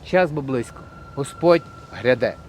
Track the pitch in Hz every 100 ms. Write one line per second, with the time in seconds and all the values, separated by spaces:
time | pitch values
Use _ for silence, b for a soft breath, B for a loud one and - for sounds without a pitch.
0 | - 180 180 151 135 127 117 - - -
1 | - - 139 - 170 170 - - - -
2 | 120 127 117 76